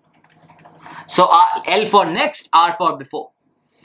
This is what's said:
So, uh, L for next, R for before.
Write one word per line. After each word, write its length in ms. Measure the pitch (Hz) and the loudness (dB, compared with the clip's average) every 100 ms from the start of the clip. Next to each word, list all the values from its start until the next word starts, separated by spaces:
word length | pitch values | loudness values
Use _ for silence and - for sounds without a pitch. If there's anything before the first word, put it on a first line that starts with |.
| _ _ _ _ _ _ _ _ - - - | _ _ _ _ _ _ _ _ -20 -20 -4
So, 200 | - 180 | 2 4
uh, 320 | - - - - | 4 2 0 -4
L 200 | 196 214 | -4 0
for 180 | 202 | 0
next, 460 | 165 196 302 - - | 0 -2 -6 -6 -2
R 220 | 165 170 170 | 0 0 -2
for 200 | 165 147 | -4 -6
before. 340 | 135 143 - _ _ _ _ _ | -12 -14 -16 _ _ _ _ _